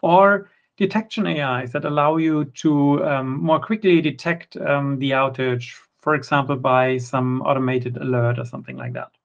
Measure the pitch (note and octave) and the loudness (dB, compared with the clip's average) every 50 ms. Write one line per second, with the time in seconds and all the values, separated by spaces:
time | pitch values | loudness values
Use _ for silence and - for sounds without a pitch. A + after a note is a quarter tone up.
0 | - E3 E3+ F#3 G3 G3 G3+ G3 G3 - _ _ _ _ _ _ G3+ F#3+ - G#3+ | 2 4 6 6 8 6 4 2 -2 -10 _ _ _ _ _ _ -2 0 0 -2
1 | A3 A3 - - G3+ F3 E3 D3+ C#3+ C3+ B2+ B2 C3 B2 B2 C#3+ C#3+ D3+ D3 D3 | -4 -4 -6 -4 -2 -2 -2 -2 -2 -2 -2 -4 -4 -4 -6 -4 -4 -2 0 2
2 | D3 D3+ D#3+ D#3+ D#3+ D#3+ D#3 D3+ D3+ C#3+ - - - D#3 D3+ C#3+ C#3+ C#3+ C#3+ C#3+ | 2 2 2 2 0 0 0 0 -2 -4 -8 -2 0 2 4 4 4 4 4 2
3 | - D3+ C#3+ C3+ C3 C3 C3 D3 E3 E3 D#3+ D3+ D3+ - A3+ G#3+ - F#3+ F3 E3 | 2 0 -2 -2 -2 -4 -4 -4 0 0 0 0 0 -2 -6 0 2 4 4 4
4 | D#3+ D#3 C3 B2 - E3+ E3+ E3+ - _ - - D#3 D#3 D3 C#3+ C#3+ C#3 C#3 C3 | 2 0 -4 -2 -4 -4 -4 -4 -6 _ -14 -8 -2 0 0 0 0 -2 -2 -2
5 | C3+ C3+ C3+ C3 C3+ C3+ B2 B2+ C3 B2+ B2 B2 A#2+ - - - _ _ _ _ | -2 0 0 0 0 0 -2 -2 -2 -2 -2 -2 -6 -10 -16 -20 _ _ _ _
6 | _ D3 D3+ C#3+ A#2+ - D3+ C#3+ C3+ B2 C#3+ B2+ C3 C#3 B2+ B2+ B2+ C3 C3 B2+ | _ 0 0 0 0 0 0 0 0 0 -4 -2 0 2 4 4 4 2 0 -2
7 | B2 A#2+ - C3 B2+ B2+ B2+ C3 - - C#3+ C3+ C3 B2+ B2+ B2+ B2 B2 B2 - | -4 -4 -2 -2 0 0 -2 -2 -2 -2 -2 0 0 0 -2 -2 -2 -4 -8 -6
8 | C#3+ C3 B2+ B2 A#2 A#2+ A#2 A#2+ B2 A#2+ - C3 - - - B2+ B2 B2 B2 B2 | -4 -2 -2 0 0 0 -2 -2 -6 -10 -12 -14 -14 -12 -14 -12 -10 -10 -10 -10
9 | - - _ _ | -12 -14 _ _